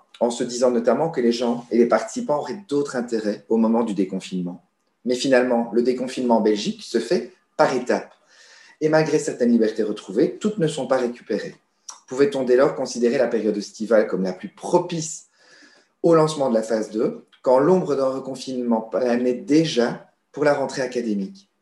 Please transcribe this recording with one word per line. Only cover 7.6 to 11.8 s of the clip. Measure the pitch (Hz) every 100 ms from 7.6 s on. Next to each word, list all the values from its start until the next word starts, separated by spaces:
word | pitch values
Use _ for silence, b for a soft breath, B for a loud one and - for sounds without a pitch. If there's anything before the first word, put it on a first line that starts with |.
| 147 131
étapes. | 120 101 - _ b b b b b b
Et | 156
malgré | 156 156 151
certaines | 147 123 120
libertés | 117 107 -
retrouvées, | 104 104 - 98 180 -
toutes | 214 208
ne | 156
sont | 147 123
pas | 131
récupérées. | 120 120 - 101 98 - _ _